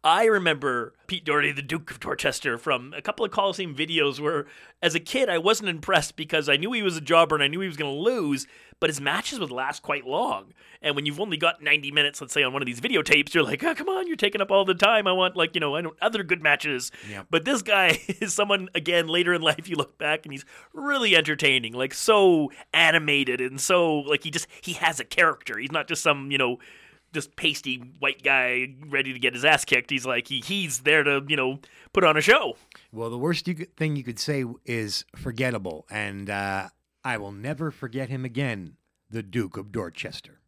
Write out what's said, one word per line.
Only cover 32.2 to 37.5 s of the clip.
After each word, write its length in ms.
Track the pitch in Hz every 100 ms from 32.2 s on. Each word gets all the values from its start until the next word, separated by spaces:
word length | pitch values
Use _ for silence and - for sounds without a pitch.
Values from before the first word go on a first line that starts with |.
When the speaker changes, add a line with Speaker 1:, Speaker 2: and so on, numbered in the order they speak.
Speaker 1:
show. 340 | 151 247 226 - _ - _
Speaker 2:
Well, 180 | 110 117
the 80 | 120
worst 300 | 147 170 -
you 80 | 160
could, 200 | - _
thing 200 | 156 147
you 80 |
could 160 | 123 113
say 260 | - 143 123 120 -
is 400 | 117 107 - - -
forgettable, 680 | 135 113 131 113 92 78 -
and, 400 | 104 104 98 98
uh, 400 | 101 98 98 95 _ _ _
I 140 | 131 117
will 140 | 101
never 400 | 101 120